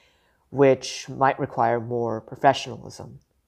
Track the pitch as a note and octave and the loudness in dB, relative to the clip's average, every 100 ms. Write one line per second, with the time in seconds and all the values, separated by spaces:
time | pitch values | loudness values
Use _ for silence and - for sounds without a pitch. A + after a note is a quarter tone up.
0 | _ _ _ _ _ B2+ C#3 C3 - - | _ _ _ _ _ 4 6 6 0 -12
1 | - B2+ C3+ - C#3 - A2+ A#2+ A#2 A#2+ | -12 0 0 0 -6 0 0 0 -2 -4
2 | A#2 A2 - B2+ C#3 C3 C3 A2 G2 - | -4 -6 -10 2 2 2 -4 -12 -16 -16
3 | - C3+ _ _ | -18 -20 _ _